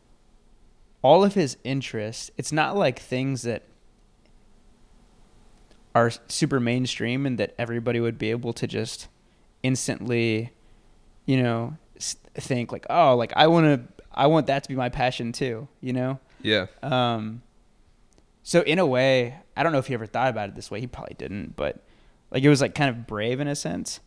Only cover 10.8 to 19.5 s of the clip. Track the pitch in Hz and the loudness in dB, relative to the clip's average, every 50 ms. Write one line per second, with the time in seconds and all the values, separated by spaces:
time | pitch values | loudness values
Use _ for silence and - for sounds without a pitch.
10.8 | _ _ _ _ _ - _ _ _ - 135 131 123 120 117 117 117 120 151 - | _ _ _ _ _ -20 _ _ _ 0 2 2 2 2 0 -2 -4 -6 -8 -12
11.8 | - _ _ - - - - - _ - _ - - - 135 123 117 - 120 - | -16 _ _ -12 -10 -10 -10 -10 _ -16 _ -14 -6 -4 -4 -4 -2 -4 -8 -10
12.8 | - - 131 170 165 139 127 120 117 113 - - 151 160 170 170 160 151 143 123 | -6 0 2 4 6 6 6 4 2 0 4 4 6 6 8 8 6 6 4 4
13.8 | 123 - - - - - - - 135 147 160 156 127 135 139 139 - - 135 131 | 0 -8 -18 -20 -20 -12 -2 2 4 4 4 4 2 2 0 -2 -2 -6 -6 -4
14.8 | 123 123 - 139 123 127 - - 123 117 117 - 139 127 117 110 139 - - _ | -4 -4 -2 0 0 0 0 -2 -6 -8 -6 -4 -6 -6 -6 -8 -10 -14 -16 _
15.8 | - 127 123 127 127 131 135 135 - _ _ _ - 110 107 101 90 - - - | -8 -4 -4 -2 -2 -2 -4 -6 -10 _ _ _ 0 2 2 2 2 -2 -8 -10
16.8 | - 135 127 127 123 120 117 113 110 110 110 120 - _ _ _ _ _ _ _ | -4 -2 0 2 2 0 0 -2 -6 -8 -10 -12 -16 _ _ _ _ _ _ _
17.8 | _ _ _ _ _ _ _ _ _ _ _ _ _ - - 175 - - 156 190 | _ _ _ _ _ _ _ _ _ _ _ _ _ 0 2 2 4 4 2 2
18.8 | 185 143 127 123 131 135 131 127 120 120 135 165 - _ | 2 2 2 4 4 4 4 2 2 -2 -6 -12 -20 _